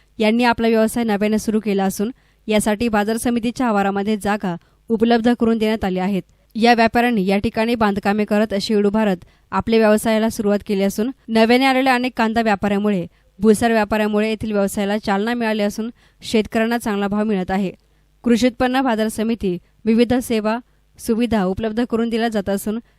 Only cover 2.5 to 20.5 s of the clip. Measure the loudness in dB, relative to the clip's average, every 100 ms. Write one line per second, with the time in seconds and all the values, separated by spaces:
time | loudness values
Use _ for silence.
2.5 | 0 2 0 0 0 0 -2 -2 -2 -2
3.5 | -2 0 0 0 -2 -2 -2 -2 -2 -4
4.5 | -6 -12 _ -4 0 2 2 2 2 0
5.5 | 0 0 0 -2 -2 -2 -4 -6 _ _
6.5 | 2 4 4 2 2 0 0 0 0 0
7.5 | -2 -2 0 0 0 -2 -2 0 0 0
8.5 | -2 0 0 2 2 0 -2 -8 _ _
9.5 | -6 0 4 4 4 2 0 0 -2 0
10.5 | -2 -2 -2 0 -2 -4 -6 -2 2 4
11.5 | 4 4 2 2 0 -2 -2 0 0 0
12.5 | 0 0 0 0 -2 -4 _ _ 0 2
13.5 | 4 2 2 0 0 0 0 -2 -4 -4
14.5 | -2 -2 -2 -2 -2 -2 -2 -2 -2 -2
15.5 | -2 -2 -4 -8 -12 _ _ -2 -2 0
16.5 | -2 -2 -2 -2 -4 -2 -2 0 -2 -2
17.5 | -2 -4 -6 _ _ _ _ 0 2 2
18.5 | 0 0 0 0 0 -2 -2 -4 -2 -4
19.5 | -4 -8 _ 0 2 2 0 -2 -2 -2